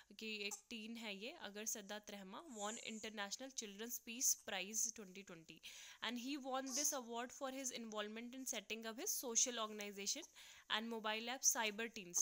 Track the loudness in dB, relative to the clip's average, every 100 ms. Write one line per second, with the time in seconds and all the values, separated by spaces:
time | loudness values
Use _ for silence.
0 | -14 -6 -2 0 -2 -4 -6 -6 -4 -4
1 | -4 -2 -4 -6 -6 -4 -2 -2 -2 -6
2 | -6 -8 -8 -10 -8 -2 -2 -2 -4 -4
3 | -4 -2 -2 -2 -4 -6 -6 -4 -4 -4
4 | -4 4 4 4 2 0 2 2 2 0
5 | -8 -10 -10 -12 -12 -12 -12 -12 -12 -4
6 | -2 0 0 0 2 0 2 4 4 4
7 | 0 -2 -2 -2 -2 -2 -2 -2 -2 -2
8 | -2 -4 -6 -4 -2 0 0 -2 -2 -2
9 | 0 0 4 6 6 4 0 0 -4 -2
10 | 0 0 -2 -12 -16 -10 2 2 2 0
11 | 2 2 2 4 6 8 6 2 -2 -4
12 | 0 10